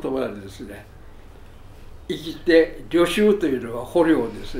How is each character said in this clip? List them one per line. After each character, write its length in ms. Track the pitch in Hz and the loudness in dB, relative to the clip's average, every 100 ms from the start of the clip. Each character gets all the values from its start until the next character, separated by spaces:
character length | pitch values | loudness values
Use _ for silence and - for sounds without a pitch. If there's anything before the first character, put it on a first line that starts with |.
| 151 | -6
葉 100 | 131 | -4
な 60 | 120 | -6
ん 120 | 104 | -8
で 80 | 98 | -14
す 120 | - | -16
ね。 260 | 113 101 101 - - - - - - - - - - - - | -16 -16 -18 -20 -20 -20 -20 -20 -20 -20 -20 -20 -20 -18 -12
生 60 | 151 | -10
き 200 | 160 151 | -10 -6
て 480 | - 165 156 - - | 4 6 4 0 -2
領 160 | 165 | 2
主 300 | 170 208 208 | 2 4 4
と 120 | 202 165 | 4 2
い 120 | 127 | -2
う 60 | |
の 120 | 113 117 | -4 -8
は 80 | |
捕 200 | 120 175 | -2 2
虜 220 | 165 147 117 | 4 4 0
で 180 | 104 - | -6 -10
す 80 | 135 | -10